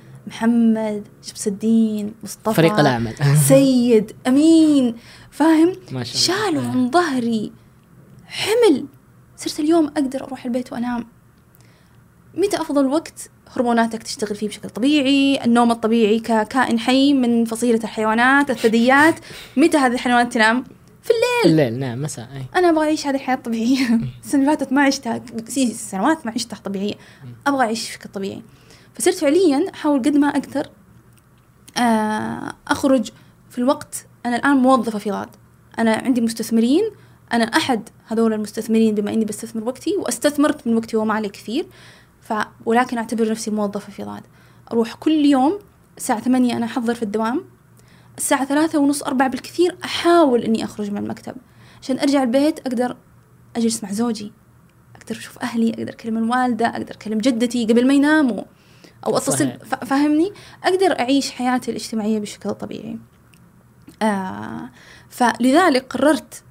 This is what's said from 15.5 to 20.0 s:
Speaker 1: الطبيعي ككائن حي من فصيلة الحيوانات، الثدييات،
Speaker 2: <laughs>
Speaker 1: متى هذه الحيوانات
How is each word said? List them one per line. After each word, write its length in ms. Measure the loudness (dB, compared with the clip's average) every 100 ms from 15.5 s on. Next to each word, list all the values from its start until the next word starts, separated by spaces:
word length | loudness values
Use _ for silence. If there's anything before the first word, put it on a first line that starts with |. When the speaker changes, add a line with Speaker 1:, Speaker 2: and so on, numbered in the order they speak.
| 4 4
Speaker 1:
الطبيعي 480 | 2 0 2 4 2
ككائن 600 | 0 -2 0 -2 0 0
حي 340 | 2 4 4
من 320 | 4 2 0 0
فصيلة 340 | -2 0 0
الحيوانات، 680 | -2 -2 0 2 4 4 2
الثدييات، 640 | 0 2 4 4 6 4 2 -8 -20
Speaker 2:
<laughs> 180 | -6 0
Speaker 1:
متى 200 | 2 4
هذه 160 | 2
الحيوانات 400 | 0